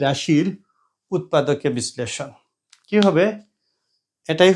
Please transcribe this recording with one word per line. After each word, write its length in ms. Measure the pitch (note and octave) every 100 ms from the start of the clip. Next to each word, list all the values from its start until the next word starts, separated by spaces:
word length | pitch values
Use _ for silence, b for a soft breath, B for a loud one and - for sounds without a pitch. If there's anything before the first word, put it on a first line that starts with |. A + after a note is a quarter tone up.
| C#3
রাশির 400 | C#3 - D3+ F#3 - _ _ _ _ _ F3+
উৎপাদকীয় 560 | - D#3 C3+ C#3+ C#3 B2
বিশ্লেষণ। 520 | - - A#2+ - C#3 - _ _ _ _ _
কি 80 | G#3 G3+
হবে? 180 | D#3+ G#3 G#3 - _ _ _ _ _ _ _ -
এটাই 200 | D#3 F#3